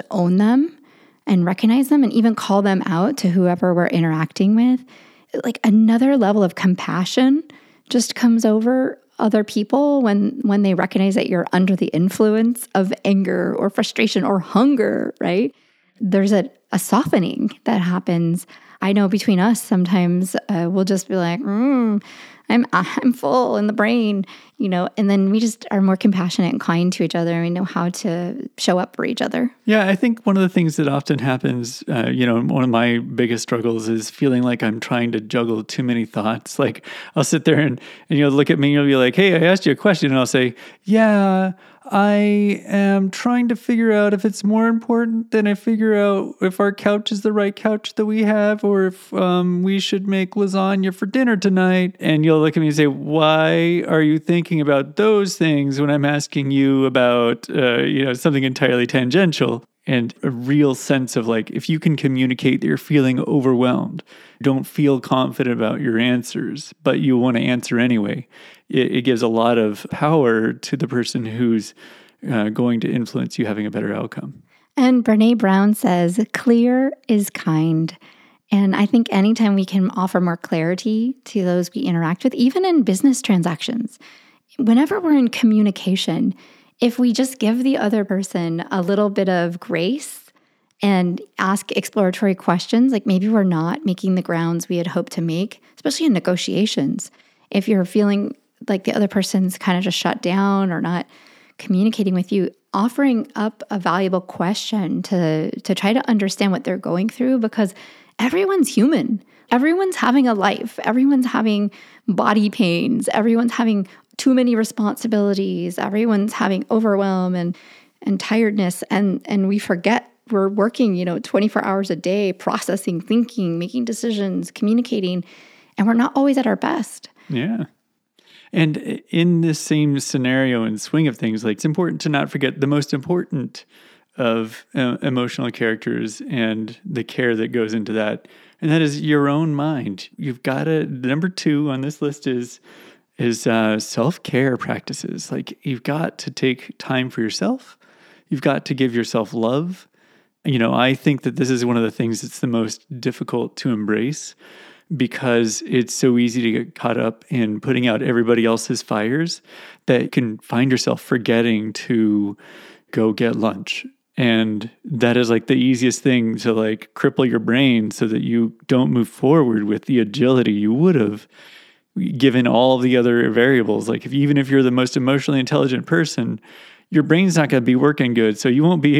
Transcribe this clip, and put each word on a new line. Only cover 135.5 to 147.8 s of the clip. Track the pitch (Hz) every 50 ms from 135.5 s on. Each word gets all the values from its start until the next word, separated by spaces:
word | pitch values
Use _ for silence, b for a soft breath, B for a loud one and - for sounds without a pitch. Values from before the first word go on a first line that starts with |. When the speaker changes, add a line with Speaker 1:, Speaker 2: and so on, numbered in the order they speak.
| - - 123 113 110 110 - 117 117 120 113 110 107 - - 269
Speaker 2:
and | 160 123 113 113 110 110 110 110 123 - -
the | 185 156 120 113
care | - - - 127 120 113
that | 110 113
goes | - 123 120 110 107 110
into | 113 101 117 110
that. | 110 107 107 110 - - b b b b b b b
And | 165 156
that | 156 165
is | 156 147 143 151
your | 160 151 151 147 143 143
own | 143 151 165 160 147
mind. | 143 147 156 156 131 113 104 95 92 - - _
You've | - 165 135 120 120 -
gotta, | 135 131 143 147 160 160 156 165
number | - 139 127 131 127 139 160 180 185
two | 180 - - 165 147 143 151 143
on | 135 131
this | 135 147 147 -
list | 151 143 143 - -
is, | 135 127 120 120 117 - - B B B B B B B B B B _
is, | - 123 120 113 110 -
uh, | 131 113 113 110 110 107 107
self-care | - - - 120 117 156 180 - - - - 123 135 135 123
practices. | - - - 117 - - - 143 - - - - - - -
Like, | - 139 135 - - - -
you've | 143 131 117 -
got | 143 143 156 165 - - -
to | - 143
take | 131 - 139 131 123 - - - -
time | - - - 135 127 127 127
for | - -
yourself. | 113 107 - - 190 214 262 262 - - - b